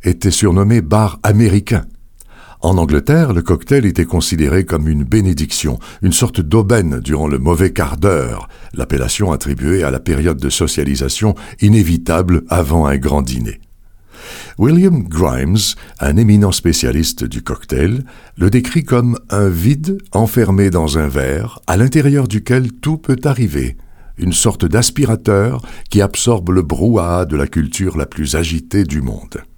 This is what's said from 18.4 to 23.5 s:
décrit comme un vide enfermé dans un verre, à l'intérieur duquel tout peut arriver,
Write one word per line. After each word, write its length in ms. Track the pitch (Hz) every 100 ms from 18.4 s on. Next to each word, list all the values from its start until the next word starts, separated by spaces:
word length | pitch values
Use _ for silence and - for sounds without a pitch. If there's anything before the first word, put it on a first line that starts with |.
| 92
décrit 320 | 123 123 170
comme 340 | 139 123 120 117 -
un 180 | 98 101
vide 500 | 85 98 147 156 196 -
enfermé 600 | - 113 120 104 95 98
dans 280 | 87 80 76
un 80 | 73
verre, 540 | 67 65 73 113 - -
à 80 | 90
l'intérieur 500 | 123 156 143 143 123
duquel 460 | 107 - 123 123
tout 260 | - 147 156
peut 220 | - 127
arriver, 540 | 143 131 110